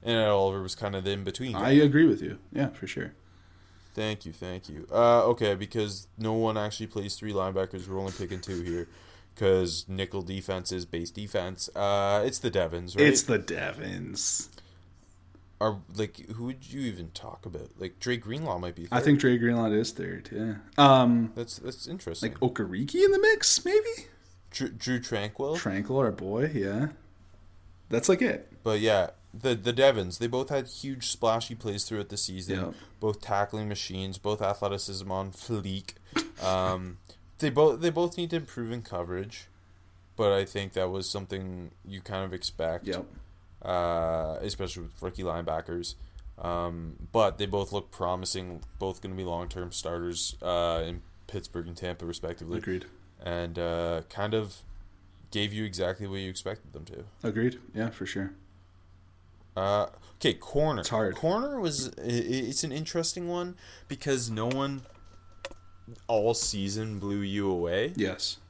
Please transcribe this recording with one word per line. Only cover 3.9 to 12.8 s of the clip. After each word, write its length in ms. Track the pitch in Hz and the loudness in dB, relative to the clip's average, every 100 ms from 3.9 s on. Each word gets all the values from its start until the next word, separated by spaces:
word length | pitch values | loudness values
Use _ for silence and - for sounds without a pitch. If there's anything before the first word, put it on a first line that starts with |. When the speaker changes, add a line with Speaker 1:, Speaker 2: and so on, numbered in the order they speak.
| - | -4
Speaker 1:
Thank 300 | 107 104 - | -4 -4 -8
you, 60 | |
thank 380 | 80 90 90 - | -10 -8 -8 -10
you. 180 | 76 76 | -14 -2
Uh, 300 | 101 117 120 107 | 6 8 10 8
okay, 300 | 117 107 98 | 6 4 2
because 520 | 101 117 104 95 - - | 0 -2 -2 -2 -10 -6
no 140 | 110 | -2
one 240 | 110 113 110 | 2 2 2
actually 300 | 104 104 110 | -2 -4 -8
plays 280 | 110 101 - | -6 -6 -6
three 180 | 107 | -2
linebackers, 540 | 101 95 95 95 95 92 | 0 0 0 -2 -4 -6
we're 120 | 95 | -4
only 140 | 95 | -4
picking 260 | 92 92 92 | -6 -6 -6
two 220 | 87 92 | -6 -6
here, 260 | 85 85 85 - - - - - | -2 -4 -4 -12 -20 -20 -20 0
'cause 480 | 101 95 90 80 - | 6 6 4 -2 -4
nickel 320 | 95 95 98 | -4 -4 -4
defense 500 | 87 98 - 92 87 | -4 -6 -4 -4 -2
is 140 | 92 87 | -4 -4
base 240 | 85 85 | -6 -6
defense. 580 | - 104 101 92 92 - - | -8 -4 -4 -4 -4 -6 0
Uh, 460 | 101 101 101 104 113 | 2 4 4 4 4
it's 140 | 135 | 2
the 100 | 123 | 2
Devons, 440 | 98 85 85 | 2 2 0